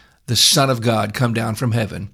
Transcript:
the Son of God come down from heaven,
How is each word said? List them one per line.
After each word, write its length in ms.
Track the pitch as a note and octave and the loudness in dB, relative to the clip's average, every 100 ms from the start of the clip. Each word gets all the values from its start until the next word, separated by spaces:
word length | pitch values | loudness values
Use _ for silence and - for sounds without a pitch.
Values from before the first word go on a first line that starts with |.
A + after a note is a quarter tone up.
| _ _ - | _ _ -4
the 100 | A2 | 2
Son 340 | - D3 C3+ | 4 4 2
of 100 | A#2+ | 0
God 320 | A#2 A2 G#2 | 0 0 0
come 220 | G#2 A#2+ | -2 -2
down 220 | A2+ A#2 A2 | 0 -2 -2
from 160 | B2 | -2
heaven, 380 | A#2 G#2 F2 G2 | 0 -2 -6 -12